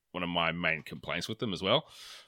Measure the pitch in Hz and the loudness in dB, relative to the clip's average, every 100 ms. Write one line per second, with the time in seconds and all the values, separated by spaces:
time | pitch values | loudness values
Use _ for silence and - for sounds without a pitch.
0 | _ 90 87 87 82 82 85 80 - 78 | _ -4 0 2 2 2 2 0 -4 -10
1 | - 80 - 110 120 85 95 135 - - | -4 -4 -4 -4 -4 0 4 4 2 -14
2 | - - | -16 -18